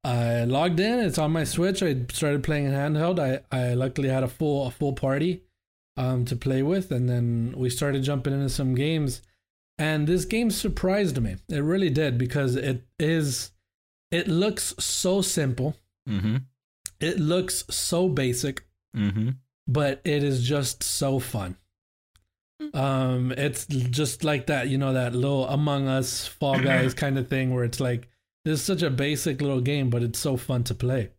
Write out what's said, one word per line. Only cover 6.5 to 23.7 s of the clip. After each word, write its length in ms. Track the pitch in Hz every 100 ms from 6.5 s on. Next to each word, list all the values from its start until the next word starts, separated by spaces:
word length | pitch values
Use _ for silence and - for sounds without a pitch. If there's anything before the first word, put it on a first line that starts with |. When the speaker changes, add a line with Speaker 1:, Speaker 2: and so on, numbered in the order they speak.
| 131
Speaker 1:
with, 260 | 139 190 185
and 180 | 127 123
then 460 | 123 120 117 117 123
we 140 | 127
started 320 | 123 143 139
jumping 300 | 135 139 131
into 160 | 139 139
some 260 | 120 131
games. 480 | 127 147 160 143 120 - _ _ _ _ -
And 280 | 156 156 147
this 180 | 180
game 260 | 185 226 233
surprised 680 | - 214 - 185 202 190 131
me. 140 | 110 95 -
It 120 | 151
really 300 | 147 190 180
did, 280 | 135 151 120
because 380 | 123 147 135 123
it 260 | 139 123 - _
is, 540 | 156 165 147 123 - _ _ _ _ _ _
it 160 | 170 208
looks 480 | 165 208 208 - -
so 420 | - - 185 196
simple. 540 | 185 - 139 123 131 - _ _ -
Speaker 2:
Mm-hmm. 300 | 101 104 123 131 _ _ _ - _
Speaker 1:
It 200 | 165 180
looks 440 | 151 180 185 - -
so 380 | - - 170 185
basic, 560 | 143 131 123 143 131 - _ _ 117
Speaker 2:
Mm-hmm. 340 | 104 98 113 131 _ _ -
Speaker 1:
but 320 | 131 143 135
it 200 | - 147
is 180 | 143 131
just 400 | 123 147 131 -
so 360 | - - 139 135
fun. 360 | - 113 92 92 _ _ _ _ _ _ _ _ _ _
Speaker 2:
Mm. 140 | 302
Speaker 1:
Um, 580 | 156 135 135 131 127 127
it's 320 | 127 143 -
just 560 | -